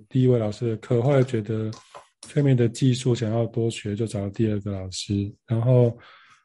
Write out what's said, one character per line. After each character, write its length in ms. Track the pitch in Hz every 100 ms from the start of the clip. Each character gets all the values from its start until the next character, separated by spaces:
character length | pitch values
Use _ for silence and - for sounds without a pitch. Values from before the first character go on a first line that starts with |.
| -
第 120 | 131
一 60 | 127
位 120 | 123
老 120 | 104
师 200 | 95 117
的 60 | 110
课， 220 | - 120
后 120 | 127
来 100 | 139
觉 180 | 123 113
得 300 | 104 110 110 - - - - _
催 200 | - 151
眠 140 | 143 127
的 120 | 117
技 240 | - 135
术 220 | 123 131
想 160 | 113 110
要 160 | 113 117
多 240 | 117 113
学， 240 | - 104
就 120 | 104 110
找 160 | 101
了 80 | 101
第 200 | 98 110
二 80 | 104
个 120 | 101
老 180 | 98 92
师。 420 | 90 - 101 101 - -
然 140 | 113
后 360 | 120 127 120 117 - - _ _